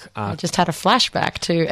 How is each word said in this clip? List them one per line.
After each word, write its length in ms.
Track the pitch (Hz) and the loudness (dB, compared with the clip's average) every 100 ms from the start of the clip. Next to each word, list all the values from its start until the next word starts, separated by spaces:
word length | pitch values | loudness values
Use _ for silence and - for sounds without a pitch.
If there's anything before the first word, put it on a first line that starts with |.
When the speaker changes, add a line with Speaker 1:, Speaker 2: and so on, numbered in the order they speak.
| - - | -14 -6
Speaker 1:
Uh, 140 | 101 | -4
Speaker 2:
I 20 | 156 | -4
just 180 | - - | -2 0
had 120 | 175 | 0
a 40 | |
flashback 680 | - 185 240 - - - - | 2 2 4 2 0 -2 -4
to 260 | - 170 160 | -2 0 2